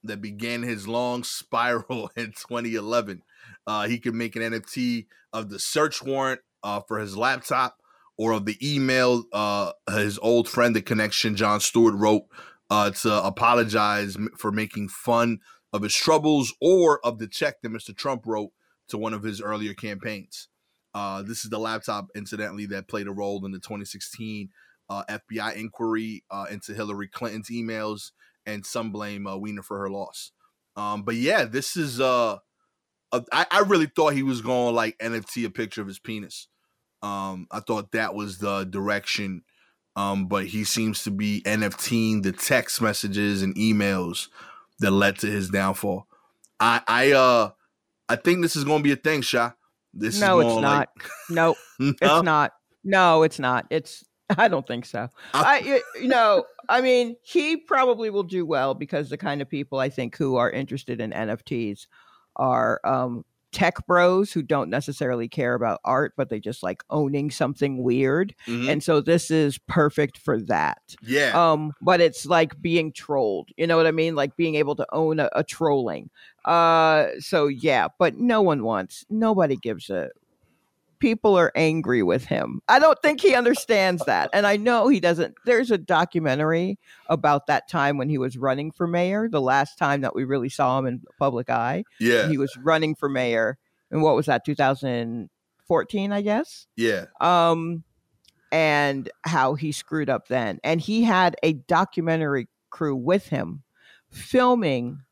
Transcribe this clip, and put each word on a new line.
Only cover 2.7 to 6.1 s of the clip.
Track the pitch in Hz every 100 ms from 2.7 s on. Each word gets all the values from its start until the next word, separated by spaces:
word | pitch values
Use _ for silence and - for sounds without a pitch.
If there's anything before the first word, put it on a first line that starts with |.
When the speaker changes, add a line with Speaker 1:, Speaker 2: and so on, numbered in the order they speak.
Speaker 1:
eleven. | 110 104 120 104 90 _ _ - - -
Uh, | 107 104
he | 120
could | 120
make | 113 117 113
an |
N | 113
F | 113 98
T | 131 123 117 107 _ _
of | 110 104
the | 98
search | - 151 151 -
warrant, | 127